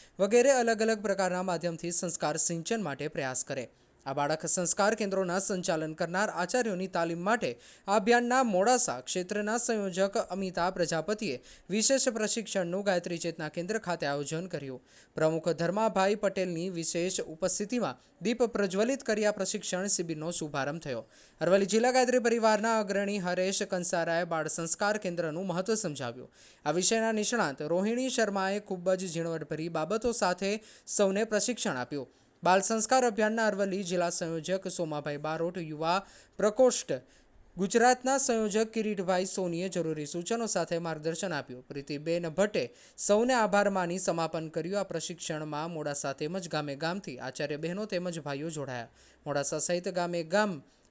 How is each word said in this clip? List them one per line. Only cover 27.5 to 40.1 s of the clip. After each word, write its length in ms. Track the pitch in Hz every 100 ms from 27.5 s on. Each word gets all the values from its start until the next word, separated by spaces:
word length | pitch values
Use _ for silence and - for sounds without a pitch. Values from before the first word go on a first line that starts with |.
| 135 151 170
રોહિણી 340 | 208 240 262
શર્માએ 500 | 247 214 202 190 202 202
ખૂબ 200 | 185 180 185
જ 160 | 185
ઝીણવટભરી 560 | 160 165 165 156 156 165
બાબતો 460 | 165 160 220 240 226
સાથે 300 | 185 180 196 214 - - - -
સૌને 280 | 196 196 220
પ્રશિક્ષણ 540 | 214 226 233 214 131
આપ્યું. 260 | 120 143 123 _ _ _
બાલ 180 | 170 190
સંસ્કાર 440 | 196 226 220 262 247
અભિયાનના 380 | 208 214 226 220
અરવલ્લી 360 | 196 196 190
જિલ્લા 300 | 180 180 175
સંયોજક 500 | - 165 165 156 185 185 180
સોમાભાઈ 440 | 165 147 147 147 156
બારોટ, 320 | 160 170 180
યુવા 400 | 160 151 160 185 - - - -
પ્રકોષ્ઠ 540 | 208 208 254 - - 131 - - _ - - -
ગુજરાતના 580 | 185 233 240 254 254 269
સંયોજક 540 | 269 226 214 208 220 226
કિરીટભાઈ 520 | 214 196 180 180 185
સોનીએ 360 | - 180 170 185
જરૂરી 380 | 180 160 156 147